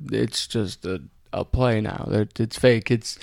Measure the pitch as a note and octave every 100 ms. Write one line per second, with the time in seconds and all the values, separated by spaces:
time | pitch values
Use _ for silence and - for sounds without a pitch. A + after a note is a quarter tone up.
0 | - A2+ A#2 - - A#2 F#2+ - F#2 F#2
1 | - _ _ - - B2 B2+ A2 G#2+ F#2
2 | - G#2 G#2+ - A2+ - B2+ A2+ - A#2
3 | - -